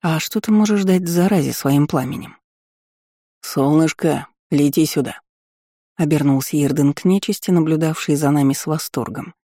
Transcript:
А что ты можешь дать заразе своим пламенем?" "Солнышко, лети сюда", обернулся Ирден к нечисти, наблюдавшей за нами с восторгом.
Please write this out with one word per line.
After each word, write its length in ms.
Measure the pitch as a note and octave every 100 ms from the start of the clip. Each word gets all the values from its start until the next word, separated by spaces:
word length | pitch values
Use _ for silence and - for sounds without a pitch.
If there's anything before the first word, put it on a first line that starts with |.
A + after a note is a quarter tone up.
А 180 | F3 D#3+
что 220 | - A3
ты 100 | -
можешь 340 | G#3+ G#3+ G#3
дать 220 | F#3+ F#3 F3+
заразе 460 | F3 F3+ G3+ C#3
своим 340 | - C#3 C#3+ D3
пламенем?" 520 | D#3+ B2+ - - - _ _ _ _ _ _ _ _ _ _
"Солнышко, 840 | - - C#3 D3+ D#3+ - E3+ C#3+ - _ _
лети 360 | C#3+ D3 C#3 D#3
сюда", 340 | - C3 - _ _ _ _ _ _ _ _
обернулся 600 | D#3 D3+ C#3+ C3+ C3 D3+
Ирден 380 | C#3+ D#3 C#3+
к 100 | C#3+
нечисти, 460 | F#3 G3 - G3+ -
наблюдавшей 640 | F3+ D#3 D#3+ D#3+ D#3 -
за 160 | C#3+ D3
нами 240 | D3 C#3
с 120 | C3+ -
восторгом. 680 | D#3 - - A2+ A2+ D#3 -